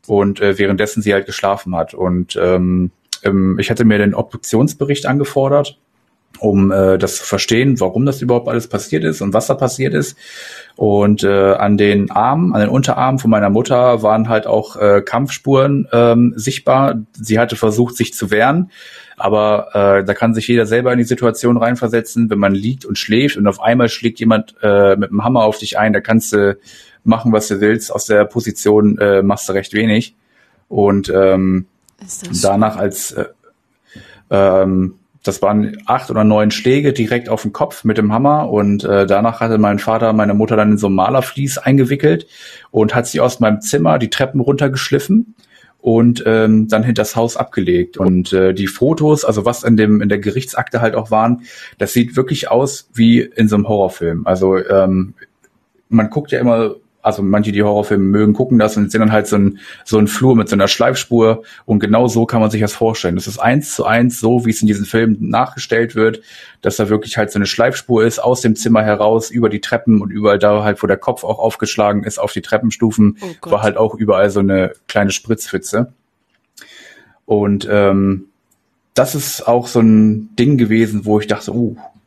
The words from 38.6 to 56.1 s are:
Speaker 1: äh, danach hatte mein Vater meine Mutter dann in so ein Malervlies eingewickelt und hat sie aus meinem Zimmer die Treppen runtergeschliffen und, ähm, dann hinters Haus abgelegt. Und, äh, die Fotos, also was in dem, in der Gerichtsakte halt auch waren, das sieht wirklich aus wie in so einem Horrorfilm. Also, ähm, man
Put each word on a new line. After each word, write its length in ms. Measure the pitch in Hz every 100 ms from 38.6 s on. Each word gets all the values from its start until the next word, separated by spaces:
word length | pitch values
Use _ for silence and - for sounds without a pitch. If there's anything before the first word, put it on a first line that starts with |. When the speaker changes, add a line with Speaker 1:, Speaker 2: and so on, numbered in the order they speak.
| 101 101
Speaker 1:
äh, 200 | - 101 98
danach 340 | 101 113 117
hatte 180 | 113 110
mein 200 | 104 101
Vater 340 | - 110 113
meine 200 | 107 104
Mutter 220 | 104 107 107
dann 160 | 104
in 60 | 104
so 100 | 101
ein 60 |
Malervlies 640 | 95 95 135 - 135 139 -
eingewickelt 680 | 131 135 127 139 147 165 - - - - -
und 240 | 110 107
hat 120 | 123 120
sie 140 | 147
aus 200 | 123 -
meinem 200 | 110 104
Zimmer 380 | - 147 165 151
die 120 | 113
Treppen 300 | - 135 139
runtergeschliffen 920 | 123 139 139 131 - 139 - 214 233 _ _ _ _ _
und, 420 | 117 113 120 117 113
ähm, 420 | 110 110 110 110
dann 140 | 110
hinters 320 | 120 113 107 117
Haus 200 | 117 -
abgelegt. 600 | - 104 90 90 87 -
Und, 340 | 92 90 90
äh, 220 | 95 95
die 140 | 92 98
Fotos, 560 | - 139 160 151 147
also 200 | - 104
was 200 | 117 117
in 120 | 123 110
dem, 240 | 107 104
in 80 | 104
der 100 | 104
Gerichtsakte 600 | 101 131 - - - 117
halt 140 | 113
auch 160 | 113 110
waren, 320 | 110 117 120 - - - _
das 140 | 104
sieht 240 | 123 120 131
wirklich 340 | 131 139 -
aus 380 | 120 139 - _
wie 260 | - 113 117
in 280 | 120 - 107
so 80 | 104
einem 120 | 101
Horrorfilm. 580 | 104 92 - 85 85 85
Also, 300 | 92 95 92
ähm, 580 | - 98 92 92 95 - - _ _ _ _ _ _
man 220 | 113 107